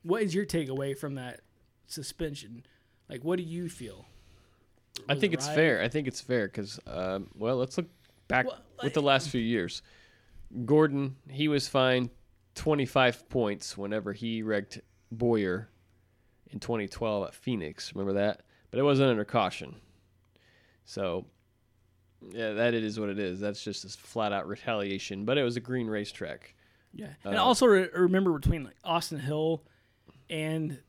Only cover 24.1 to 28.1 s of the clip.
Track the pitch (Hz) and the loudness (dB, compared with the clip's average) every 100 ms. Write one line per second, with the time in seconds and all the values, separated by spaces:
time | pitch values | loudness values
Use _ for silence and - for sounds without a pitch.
24.1 | 117 104 98 80 104 - 110 98 98 - | -4 -2 -2 -4 -8 -4 -2 -2 -4 -6
25.1 | 98 107 139 123 120 117 127 113 107 104 | -6 0 2 2 -2 -4 -4 -2 -4 -4
26.1 | - 82 - - _ _ _ _ - 202 | -8 -10 -10 -16 _ _ _ _ -16 -16
27.1 | 139 202 208 247 233 254 196 185 175 180 | -12 -2 2 4 6 8 8 6 4 4